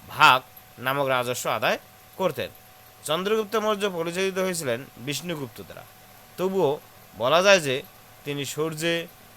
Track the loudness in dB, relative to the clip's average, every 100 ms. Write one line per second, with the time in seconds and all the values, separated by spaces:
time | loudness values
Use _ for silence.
0 | -8 6 8 6 2 -20 -20 -8 -2 0
1 | 2 2 0 -2 -2 0 0 -2 -6 -20
2 | -16 -4 -2 -2 -8 -10 -20 -20 -20 -12
3 | -4 -2 0 -2 0 -2 0 0 -2 -2
4 | -4 -2 -2 -2 -2 -2 -2 -4 -6 -12
5 | -8 -6 -6 -8 -8 -12 -16 -16 -20 -20
6 | -20 -20 -14 -4 -2 2 2 0 -8 -20
7 | -16 -4 2 4 6 6 4 -4 -6 -20
8 | -20 -14 -8 -6 -6 -4 -4 -2 -2 -2
9 | -4 -16 -20